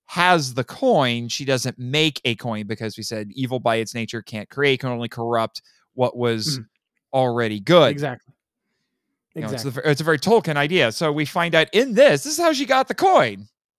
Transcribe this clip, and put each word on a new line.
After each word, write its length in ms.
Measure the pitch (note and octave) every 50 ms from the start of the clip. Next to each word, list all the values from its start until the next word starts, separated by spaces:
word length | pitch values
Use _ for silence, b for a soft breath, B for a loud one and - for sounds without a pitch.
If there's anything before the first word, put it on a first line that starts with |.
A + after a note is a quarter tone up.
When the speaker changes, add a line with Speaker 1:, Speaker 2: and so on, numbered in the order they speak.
| _
Speaker 1:
has 480 | - - E3+ F3 F3+ F3+ E3+ C#3 C3 A#2+
the 100 | C3 B2+
coin. 640 | - - - C4+ B3+ A#3 D#3+ C3+ B2 A#2+ A#2+ A#2+ A#2+
She 160 | - - C#3+
doesn't 340 | C3 C3+ B2 A#2 C3 - -
make 420 | B2+ B2 C#3 D3+ D#3+ D#3+ C#3+ - -
a 100 | B2+ A2+
coin 320 | - - A#2+ A2 G#2+ G#2+
because 300 | G2+ A2+ - A2+ A2 -
we 60 | -
said 280 | G#2 - A#2 G#2+ G#2+ G#2
evil 260 | - C3+ C3 A#2+ B2+ B2
by 180 | - A#2+ A2+
its 180 | A2+ A2+ G2+ -
nature 280 | A#2 A2+ - - A2+
can't 260 | - - A2+ G#2+ G2+ -
create, 300 | - C3+ C#3+ C#3+ C3+ A#2+
can 100 | - B2+
only 180 | B2 A#2 A#2+ A2+
corrupt 540 | - A#2+ A#2 A#2 A#2 A2+ A2+ A2 - - - _ _ _ _ _ -
what 220 | B2 B2+ A#2+ -
was 420 | B2 A#2+ A#2+ A#2 A2 G#2+ D#3 C#3+ B2
Speaker 2:
Mm-hmm. 40 | A2+ _ _ _ _ _ _ _ _ _ -
Speaker 1:
already 460 | C3+ C3 B2 A#2 A#2+ A#2 A2 G#2+ G#2
good. 300 | G2 D3 E3+ F3 D3 A#2
Speaker 2:
Exactly. 440 | D3 C#3+ D3 C#3 B2 - _ _ _ _ _ _ _ _ _ _ _ _ _ _ _ _ _ _ _ _ _ _ -
Speaker 1:
You 80 | D#3+
know, 40 | A#2
it's 180 | A2 C3+ B2 A#2+
Speaker 2:
Exactly. 180 | C#3 A#2 -
Speaker 1:
the, 80 | - D3+
it's 100 | D3 -
a 40 | D#3
very 140 | E3 D#3+ C#3
Tolkien 380 | - G3 A#3 A3 - E3 D3+
idea. 360 | C#3+ C#3+ D3+ F#3 F3+ C3+ A2+
So 180 | A2 - E3+ D#3
we 120 | D3 D3+ D3+
find 300 | C3+ - F3+ E3+ E3+ E3
out 140 | D#3+ D#3 -
in 220 | - G3+ C4 C4+ G#3
this, 300 | A3+ C#4+ C#4 D3+ C#3 -
this 100 | D4 D#4 D4+
is 60 | F4
how 80 | E4
she 140 | D#4 B3+ C#4
got 220 | - C4 C4 C4 -
the 60 | A3
coin, 520 | - F4+ G4 F#4 D4+ D3+ A2+ G2+ G2 G#2+ - _ _ _ _ _